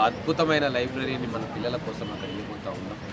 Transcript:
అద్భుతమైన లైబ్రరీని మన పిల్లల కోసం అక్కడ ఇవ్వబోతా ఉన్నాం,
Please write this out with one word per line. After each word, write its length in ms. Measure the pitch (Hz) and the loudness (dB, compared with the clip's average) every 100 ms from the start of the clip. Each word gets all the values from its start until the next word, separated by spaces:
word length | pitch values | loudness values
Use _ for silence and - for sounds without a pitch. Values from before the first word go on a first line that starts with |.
| 110 | 4
అద్భుతమైన 580 | 117 - 160 160 151 143 127 | 4 0 4 6 6 4 2
లైబ్రరీని 520 | 123 127 131 127 120 | 0 0 -2 0 -2
మన 100 | 117 107 | -2 -4
పిల్లల 220 | - 117 123 - | -2 -2 -2 -4
కోసం 200 | 107 104 | -6 -6
అక్కడ 160 | 101 95 | -6 -6
ఇవ్వబోతా 360 | 101 104 104 98 92 | -6 -6 -6 -6 -6
ఉన్నాం, 200 | 95 107 - | -6 -8 -8